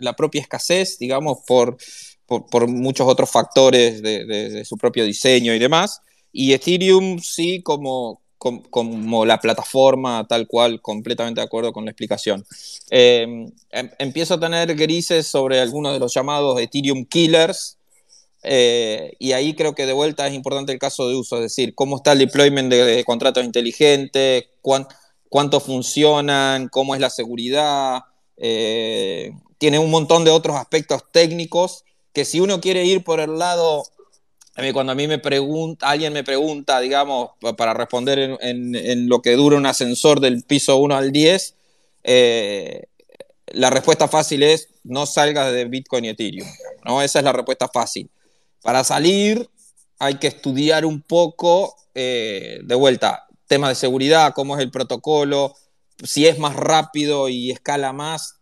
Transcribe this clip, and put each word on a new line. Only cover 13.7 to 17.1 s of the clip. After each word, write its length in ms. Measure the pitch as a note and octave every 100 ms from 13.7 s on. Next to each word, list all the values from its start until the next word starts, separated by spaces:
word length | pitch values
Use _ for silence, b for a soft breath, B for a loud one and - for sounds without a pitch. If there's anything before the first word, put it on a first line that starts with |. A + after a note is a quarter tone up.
em-, 200 | A#2+ B2+ -
empiezo 360 | C#3 D#3 E3
a 60 | F3
tener 340 | E3 E3+ E3+
grises 520 | D3+ D#3 E3+ E3+ E3 D3+
sobre 340 | D3+ C3 C3
algunos 340 | B2 C#3+ D3
de 40 | C3+
los 140 | B2
llamados 480 | C#3 C#3 D3 C#3+ B2+
Ethereum 460 | A#2 C3+ C#3 C3+
killers, 720 | A#2+